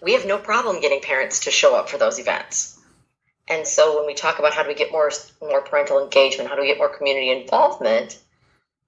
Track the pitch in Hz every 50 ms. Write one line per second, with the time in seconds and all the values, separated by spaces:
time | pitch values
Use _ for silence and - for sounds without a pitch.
0 | 165 185 240 254 185 196 202 208 - 226 214 240 240 220 185 160 147 139 139 135
1 | - - 139 131 135 - - - - 143 - - - 139 123 107 - - - -
2 | 110 110 - 123 123 104 85 - - - - - - - - _ _ _ _ _
3 | _ _ _ _ _ _ _ _ _ - 165 160 151 - - 156 151 156 147 151
4 | 151 147 143 - 160 160 160 - 147 151 151 156 147 143 147 147 151 - 160 156
5 | 151 143 - - - - _ - 160 151 139 139 135 - 151 143 143 143 143 139
6 | 139 139 - 139 135 135 - - 123 131 143 135 143 135 147 143 147 143 - -
7 | 143 139 135 135 131 127 131 131 - - - 254 285 294 - - 131 110 110 117
8 | - - - - _ _ _ _ _ _ _ _ _ _ _ _ _